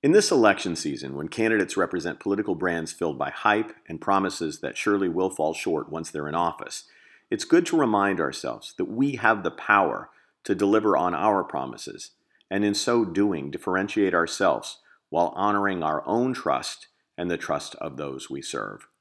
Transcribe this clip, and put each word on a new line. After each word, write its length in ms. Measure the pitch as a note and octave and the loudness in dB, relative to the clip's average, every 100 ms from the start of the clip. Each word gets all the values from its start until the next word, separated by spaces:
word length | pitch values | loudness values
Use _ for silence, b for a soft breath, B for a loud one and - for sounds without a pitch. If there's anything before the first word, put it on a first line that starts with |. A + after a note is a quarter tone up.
In 120 | C#3 | 6
this 180 | F#3+ G3+ | 6 6
election 440 | D3+ A2 G2 F#2+ E2 | 6 6 6 0 -4
season, 400 | D#2 C#2 C#2 C#2 | -4 -6 -8 -8
when 120 | D2+ | -8
candidates 500 | - A2+ A2 F#2 - | -2 0 2 0 0
represent 420 | E2+ F2+ E2+ - | -2 -2 -6 -6
political 360 | - G2 G2+ F2 | -4 -2 -2 -2
brands 360 | F2+ E2+ D#2+ | 0 -2 -4
filled 280 | - E2 C2+ | -4 -6 -2
by 100 | C#2 | -6
hype 460 | - G#2 G#2 A2 - _ | -2 0 0 0 -8 _
and 140 | E2 | -10
promises 600 | - G2 F#2+ - E2 D2 | 0 2 2 -2 -6 -6
that 160 | D2+ - | -8 -4
surely 320 | - G#2 F#2+ | 0 2 0
will 200 | E2 F#2 | 0 -2
fall 240 | - D#2 | 0 -2
short 380 | D#2+ - D#2+ - | -2 -2 -4 -4
once 180 | D2+ E2 | -8 -8
they're 180 | D#2 D2 | -8 -4
in 60 | |
office, 520 | D#2+ E2+ D#2+ - - - b b b b | 0 -2 -2 -12 -14 -16 b b b b
it's 160 | A2+ - | -6 4
good 220 | E3 E3+ | 4 4
to 100 | E3 | 2
remind 420 | C3+ G#2 G2 F#2 | 2 2 2 2
ourselves 540 | D2+ C#2 - A1+ - - | -2 -2 -8 -8 -12 -6
that 80 | F2+ | -6
we 320 | A2 C#3 B2+ | 0 -2 2
have 260 | A2 A2 | 2 2
the 80 | F2 | -2
power 580 | - - G#2 F2+ G#1 - b b b | -6 4 6 6 0 -8 b b b
to 120 | - F#2+ | -4 2
deliver 420 | G2+ A2 G#2 F2 | 4 4 4 2
on 160 | F2 | 2
our 300 | E2+ G2+ G2 | 2 2 2
promises, 680 | - D2 C2+ A1+ - - - _ _ _ _ | 0 -4 -6 -10 -14 -14 -16 _ _ _ _
and 140 | G2 | 0
in 120 | G#2 G2+ | 2 0
so 280 | - A#2+ | 2 2
doing, 480 | G#2 E2+ G2+ F2 C#2+ | 2 2 2 2 -4
differentiate 640 | C#2+ - F#2 G2+ G#2+ G2 | -6 -2 0 0 2 4
ourselves 640 | F2 E2 - G2 B1 - - b b b | 4 0 2 2 2 -4 -16 b b b
while 240 | D#2+ E2+ - | 0 0 0
honoring 480 | G2+ G2+ G2+ F#2 | 0 2 0 0
our 240 | D#2 D2+ - | -2 -2 0
own 240 | A2 B2+ | 0 0
trust 560 | B2 - C2+ - - - _ _ - | -2 -2 -2 -2 -12 -18 _ _ -8
and 120 | F2 | -4
the 60 | E2+ | -4
trust 400 | - D2+ - - | -2 -4 -4 -10
of 220 | D#2 C2+ | -10 -8
those 320 | D2 C2+ - | -10 -10 -10
we 120 | C2+ | -10
serve. 460 | - C2+ G1+ G1+ - _ | -8 -8 -8 -10 -20 _